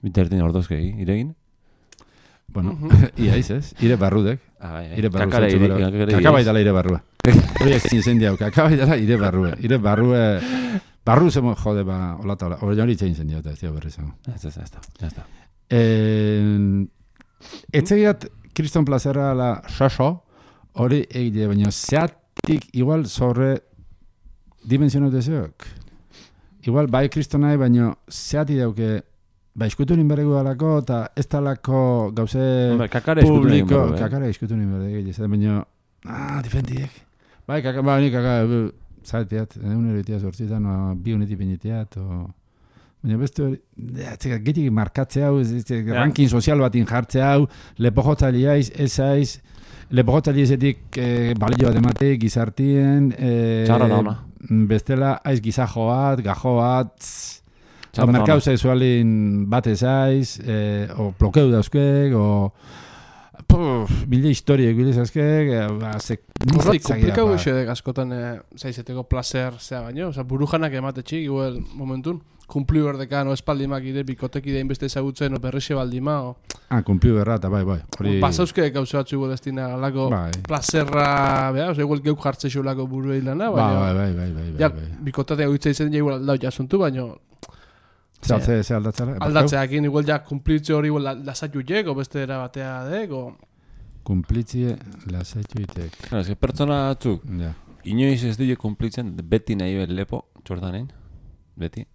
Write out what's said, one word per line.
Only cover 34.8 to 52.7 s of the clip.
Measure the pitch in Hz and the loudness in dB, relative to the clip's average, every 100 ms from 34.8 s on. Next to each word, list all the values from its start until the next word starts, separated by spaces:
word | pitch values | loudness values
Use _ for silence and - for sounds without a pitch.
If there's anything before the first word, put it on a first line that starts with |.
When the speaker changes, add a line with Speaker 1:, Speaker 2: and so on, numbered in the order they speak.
| 98 104 98 | -4 -6 -8
Speaker 2:
ez | 92 | -6
da, | 107 | -2
baina, | 104 104 104 - _ _ _ | 0 2 0 -4 _ _ _
ah, | - 143 143 143 | -14 -10 -6 -6
diferentiek. | 117 127 127 127 135 - _ _ _ _ | -4 -4 -4 -6 -8 -12 _ _ _ _
Bai, | - 147 | -6 -4
kaka, | 131 131 139 | -4 -2 2
ba, | 139 | 2
ni | 139 | 2
kaka, | 123 123 120 | 2 2 2
eh, | 113 120 110 - - - | 2 0 -2 -8 -20 -20
zaitiat, | - 117 104 107 110 110 | -8 -6 -4 -6 -6 -8
egunero | 107 110 117 104 | -4 -2 -2 -2
itia | 98 104 | -4 -4
zortzitan, | 98 92 107 110 101 | -6 -6 -6 -4 -2
ba, | 95 95 90 | -2 -2 -4
bi | 98 | -4
uniti | 110 101 101 | -2 -2 -4
pinitia, | 95 92 107 113 107 101 | -4 -4 -6 -6 -8 -10
o... | 95 87 90 - _ _ _ _ _ _ | -8 -8 -10 -14 _ _ _ _ _ _
Baina | 113 110 | -2 -2
beste | 135 - 139 | -2 -2 -4
hori, | 131 _ - 117 | -4 _ -16 -12
ja, | 127 131 117 | -12 -12 -8
txeka, | 135 113 | -6 -4
getik | 110 156 143 | -2 0 0
markatze | 110 104 - 135 139 | 0 0 -2 -2 0
hau, | 143 139 | 2 2
ez, | 120 | 0
ez, | 120 107 | -2 -4
Speaker 1:
Ja. | 120 110 120 | -4 -2 2
Speaker 2:
ranking | 147 143 135 | 2 4 4
sozial | 120 113 147 | 4 4 4
batin | 131 120 107 | 4 2 2
jartze | 120 120 131 | 0 -2 0
hau, | 135 139 147 - - - | 4 4 2 -2 -20 0
lepo | 120 110 | 2 2
jotzaile | 127 151 135 123 135 | 2 2 2 4 4
aiz, | 143 120 | 4 2
ez | - 139 - | -2 -2 0
aiz, | 135 139 135 - _ - - - - | 2 2 0 -4 _ -20 -20 -20 0
lepo | 127 120 139 | 2 4 4
jotzaile | 151 139 | 2 4
ezetik, | 135 135 139 - - 131 | 4 4 2 0 -8 -4
eh, | 123 120 120 117 | -2 0 0 0
balio | 107 123 127 | 0 4 4
bat | 113 | 4
emate | 120 - 139 131 | 2 2 2 2
gizartien, | 113 120 113 104 135 | 0 0 -2 0 2